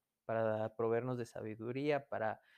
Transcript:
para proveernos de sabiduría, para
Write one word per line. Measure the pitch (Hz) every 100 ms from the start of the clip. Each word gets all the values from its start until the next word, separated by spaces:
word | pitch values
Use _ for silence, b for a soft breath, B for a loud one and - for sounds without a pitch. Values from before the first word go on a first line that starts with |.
| _ _ -
para | 113 110 110 110 -
proveernos | 113 117 127 123
de | 113
sabiduría, | - 110 110 113 131 147 143 -
para | 104 110 107 b